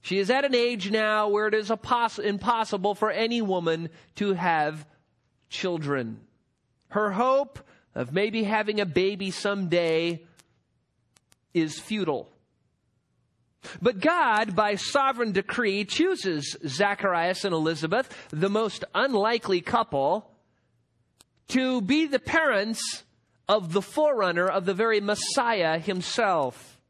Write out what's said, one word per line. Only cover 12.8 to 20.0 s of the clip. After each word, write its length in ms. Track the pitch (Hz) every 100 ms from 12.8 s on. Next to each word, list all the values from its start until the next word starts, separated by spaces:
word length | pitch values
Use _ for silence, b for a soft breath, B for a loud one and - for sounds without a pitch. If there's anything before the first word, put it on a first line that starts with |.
| _ _ _ _ _ _ _ _ B B
But 200 | 202 196
God, 560 | 294 349 277 214 220 180
by 180 | 208
sovereign 560 | 202 - 285 269 240 226
decree, 540 | 185 202 - 226 196
chooses 720 | 208 - 349 370 190 156 139 - 156
Zacharias 800 | 135 202 202 196 175 175 185
and 100 | 202
Elizabeth, 580 | 165 156 160 160 214 262 B B
the 200 | 156 190
most 340 | 208 220 - -
unlikely 680 | 185 269 226 214 240 208 185
couple, 680 | 170 233 226 139